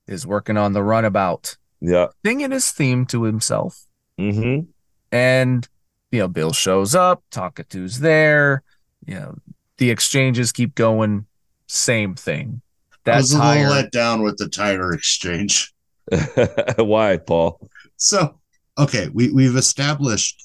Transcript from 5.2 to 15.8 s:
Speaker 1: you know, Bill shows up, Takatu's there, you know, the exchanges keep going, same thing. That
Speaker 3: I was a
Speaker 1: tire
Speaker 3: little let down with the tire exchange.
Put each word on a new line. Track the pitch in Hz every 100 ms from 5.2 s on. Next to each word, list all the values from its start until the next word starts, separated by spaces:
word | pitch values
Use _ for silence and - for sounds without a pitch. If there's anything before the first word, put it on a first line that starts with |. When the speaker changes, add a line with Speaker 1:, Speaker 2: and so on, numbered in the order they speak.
| 127 131 127 123 120 _ _ _ _
Speaker 1:
you | 120
know, | 92
Bill | 85 80
shows | - 95 95 98
up, | 170 180 180 _
Takatu's | - 90 - - 95 92 123
there, | 156 151 156 147 143 135 - _ _ _ -
you | -
know, | 98 - - - _ -
the | 123
exchanges | 110 - 143 131 120 120
keep | - 120 -
going, | 113 110 107 104 107 _ _ _ -
same | - - 113 104 87
thing. | - 76 110 117 - _ _ _ -
That | 117
Speaker 3:
I |
was | 131
a | 147
Speaker 1:
tire | 143 147 143
Speaker 3:
little | 139
let | -
down | 120 117 110
with | 107 101
the | 92
tire | - 104 95 92
exchange. | 82 - - 90 85 101 - - _